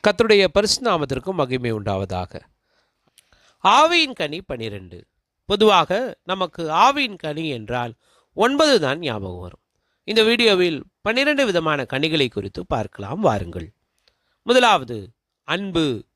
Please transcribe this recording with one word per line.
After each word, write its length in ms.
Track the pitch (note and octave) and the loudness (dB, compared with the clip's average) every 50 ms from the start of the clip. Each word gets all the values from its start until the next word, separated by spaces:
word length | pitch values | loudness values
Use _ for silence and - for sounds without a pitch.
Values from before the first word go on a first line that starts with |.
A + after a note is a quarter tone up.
| - G#3 | 2 0
கர்த்தருடைய 360 | G#3 - A#3 A3 G#3+ G3+ F#3+ | 2 2 4 4 6 4 4
பரிசுத்த 460 | F3 _ G3 G#3 G#3 - - C4 A#3 | 4 _ 2 2 2 -2 -2 0 0
நாமத்திற்கு 420 | F#3+ E3 D3 C3 C3+ B2+ - F#3+ | 0 0 -2 -4 -4 -6 -6 -6
மகிமை 400 | F#3+ E3 C#3 B2 B2+ B2+ B2 A#2+ | -4 -4 -2 -2 -2 -4 -2 -4
உண்டாவதாக. 680 | A2+ G#2+ G2+ G#2 G2 G2 G2 F2+ F#2 F2+ F2+ - - - _ _ _ _ _ _ _ _ _ _ _ _ _ _ _ _ _ _ _ _ _ _ _ _ - | -4 -4 -4 -4 -4 -4 -4 -4 -6 -8 -8 -10 -12 -18 _ _ _ _ _ _ _ _ _ _ _ _ _ _ _ _ _ _ _ _ _ _ _ _ 2
ஆவியின் 480 | F#3+ G#3+ C4+ D#4 E4 F4 E4+ D#4+ C4+ | 4 6 6 6 4 4 2 0 0
கனி 300 | B3 - E3+ D3 D3+ F3 | -2 -6 -6 -6 -6 -10
பனிரெண்டு. 640 | F#3 - C#3+ A#2 A2+ A2 G#2 G2 F#2+ F2 F2 F2 _ _ _ _ _ _ _ _ _ | -10 -10 -8 -8 -6 -8 -8 -10 -14 -16 -20 -20 _ _ _ _ _ _ _ _ _
பொதுவாக 720 | - G3+ G3 A3 G#3+ G3+ F3 D#3 - F3+ G#3+ C4 C#4+ - _ _ | -4 2 4 4 6 6 4 4 2 -2 -2 -2 -6 -8 _ _
நமக்கு 460 | - F#3 F#3+ F#3 E3 _ - E3 D#3 | -8 -4 -4 -4 -6 _ -8 -6 -2
ஆவியின் 460 | D#3 E3+ G#3+ C4 C#4 D4 C#4 A3 G3 | 2 4 4 4 4 2 -4 -4 -6
கனி 320 | E3+ - D#3 D3 D#3 D#3+ D#3 | -10 -10 -8 -6 -6 -6 -6
என்றால் 460 | C3+ A#2 G#2+ G#2 A#2+ B2 B2 A#2 G#2+ _ _ _ _ _ _ _ | -6 -8 -8 -6 -6 -6 -6 -6 -10 _ _ _ _ _ _ _
ஒன்பது 480 | _ - G#3 B3 C#4 C#4+ D#4 D4+ C4+ G3+ | _ 0 0 2 2 2 4 4 4 2
தான் 180 | D3+ B2+ C#3 E3 | 2 0 -2 -4
ஞாபகம் 420 | F3 C#3 A2+ G#2 F#2+ F#2+ F2 F2+ | -4 -6 -6 -6 -8 -10 -10 -12
வரும். 220 | F#2 F2+ - _ _ _ _ _ _ _ _ _ _ | -14 -16 -18 _ _ _ _ _ _ _ _ _ _
இந்த 180 | - G#3+ A3 | -2 2 2
வீடியோவில் 600 | A3 A3 A#3 A#3 A#3+ A3 G3+ F3+ F3+ F3 D#3+ C3+ - _ _ _ | 4 4 4 4 4 2 4 4 2 0 -2 -6 -10 _ _ _
பன்னிரண்டு 460 | _ G#3 A3+ B3+ C#4 D4 D4 C#4 C4+ | _ -2 -2 0 0 2 2 2 0
விதமான 380 | A3 F3+ E3+ D#3+ D#3 D3+ C#3+ B2+ | 2 2 0 0 0 -2 -2 -4
கனிகளை 440 | - - C3+ D3+ D#3+ D#3 D#3 C3+ A#2+ | -4 -4 -2 -2 0 0 0 0 -2
குறித்து 380 | _ G#2 G2 G2 - - F2+ | _ -6 -8 -8 -10 -12 -6
பார்க்கலாம் 540 | _ D3+ A#2 G#2+ - _ - G2+ G2 C#3 G3 | _ -4 -4 -4 -6 _ -14 -12 -10 -6 0
வாருங்கள். 520 | G#3+ D#3+ A2 G2+ F2 E2+ E2+ F2+ D#2+ - _ _ _ _ _ _ _ _ _ _ _ _ _ _ | 0 0 0 0 -4 -8 -10 -12 -12 -14 _ _ _ _ _ _ _ _ _ _ _ _ _ _
முதலாவது 680 | _ - A#3+ B3+ B3 A3+ G3+ D#3+ C3 A#2 A#2+ G#2+ F#2+ G#2 _ _ _ _ _ _ | _ 2 4 4 4 4 2 0 -2 -6 -10 -12 -12 -14 _ _ _ _ _ _
அன்பு. 640 | _ - D#3 F#3 G3+ G3 E3+ E3 D#3+ C#3+ A#2+ G2+ - _ _ | _ -6 -6 -6 -6 -4 -2 0 0 0 -2 -4 -8 _ _